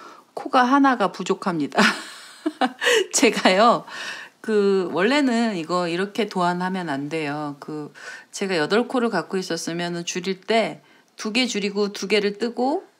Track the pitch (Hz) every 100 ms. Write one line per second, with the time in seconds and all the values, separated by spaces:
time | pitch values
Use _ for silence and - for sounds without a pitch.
0 | - - _ - - 262 247 285 277 247
1 | 190 - 190 190 202 170 139 - 220 -
2 | - - - - 320 - 254 - 480 466
3 | 381 - 233 208 - 185 233 170 - -
4 | - - - _ - 214 196 190 175 151
5 | 208 285 269 233 233 185 156 175 175 170
6 | 202 220 208 190 175 180 185 190 170 139
7 | 143 160 151 147 151 143 - 151 147 -
8 | - - - - 196 175 151 208 240 262
9 | 233 185 156 190 185 165 160 170 175 170
10 | 170 185 180 185 - 226 185 151 _ _
11 | _ - 220 220 247 208 202 202 202 202
12 | 190 208 196 202 240 240 247 339 -